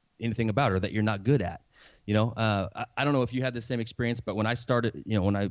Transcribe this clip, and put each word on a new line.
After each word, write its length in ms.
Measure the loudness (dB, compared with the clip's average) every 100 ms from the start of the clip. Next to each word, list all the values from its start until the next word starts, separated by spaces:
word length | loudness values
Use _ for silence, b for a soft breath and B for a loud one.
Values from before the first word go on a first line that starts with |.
| _ -6
anything 300 | -4 0 0
about 220 | 2 2
or 80 | 2
that 120 | 0
you're 120 | 0
not 200 | 0 0
good 180 | 2 2
at? 180 | 2 -8 _ b b b 0
You 100 | 2
know, 160 | 2
uh, 380 | 2 0 2 -2 -6
I, 100 | -8 -2
I 60 | 0
don't 80 |
know 80 | 2
if 120 | 0
you 100 | -2
had 100 | -4
the 80 | -4
same 180 | -4 -4
experience, 400 | -4 -4 -4 -4
but 160 | -4 -2
when 120 | 0
I 80 | 0
started, 480 | 0 0 0 -4 -2
you 100 | 0
know, 60 |
when 140 | 2 2
I 140 | 0